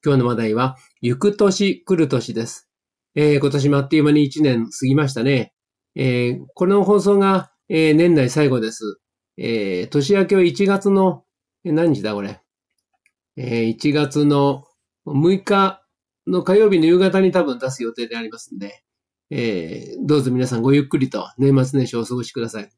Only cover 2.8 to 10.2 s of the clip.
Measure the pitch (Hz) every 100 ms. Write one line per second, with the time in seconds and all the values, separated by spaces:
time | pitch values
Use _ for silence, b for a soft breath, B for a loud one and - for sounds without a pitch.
2.8 | _ _ _ - 151 147 143 143 139 143
3.8 | 135 156 147 151 143 151 151 120 113 -
4.8 | 131 135 143 131 123 135 107 _ _ _
5.8 | _ - 131 123 120 127 135 - 180 202
6.8 | 190 208 185 202 196 190 185 _ _ 160
7.8 | 160 151 175 160 127 151 147 127 110 -
8.8 | 107 95 _ _ _ - - 113 98 90
9.8 | - 147 139 202